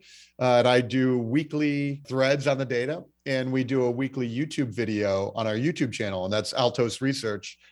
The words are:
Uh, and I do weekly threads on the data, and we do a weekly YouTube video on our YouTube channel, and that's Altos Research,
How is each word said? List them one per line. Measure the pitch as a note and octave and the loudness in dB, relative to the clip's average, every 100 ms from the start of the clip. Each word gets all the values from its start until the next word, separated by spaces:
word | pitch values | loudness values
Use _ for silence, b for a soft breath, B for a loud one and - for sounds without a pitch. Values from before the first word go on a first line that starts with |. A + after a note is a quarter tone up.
| B B B - | B B B -2
Uh, | B2+ B2 | 4 6
and | A#2+ | 6
I | B2 | 4
do | A#2 C3 B2+ B2+ | 2 2 2 2
weekly | A2+ C#3 D3+ D3+ D3 C#3+ C#3+ C#3+ - | 0 -2 -2 -2 0 0 -4 -6 -4
threads | C3 C3 C#3+ C#3 | 0 2 2 2
on | C3+ | 0
the | C3 | 0
data, | B2 B2+ E3+ - _ | -2 -2 -6 -10 _
and | C#3+ C3 B2+ | -4 -2 0
we | C3 | 0
do | A#2+ C3+ | 0 2
a | B2 | 0
weekly | A#2+ C3+ C3+ A#2+ | 0 -4 -4 -4
YouTube | A#2 D3+ - B2+ | -4 -4 -4 -4
video | G2+ A2 G#2 G2+ F#2+ G2+ | -2 -2 0 2 0 -2
on | A#2 A2 | -2 -2
our | |
YouTube | A2 C#3+ E3 C3 | 0 -2 -2 -4
channel, | - G#2 F#2+ F#2 | -2 -4 -4 -2
and | |
that's | G#2+ G#2+ | -2 -2
Altos | B2+ B2 B2 A#2 - | 0 2 2 0 0
Research, | C3+ C3+ A2+ G#2 - - b | -4 -2 -4 -6 -8 -18 b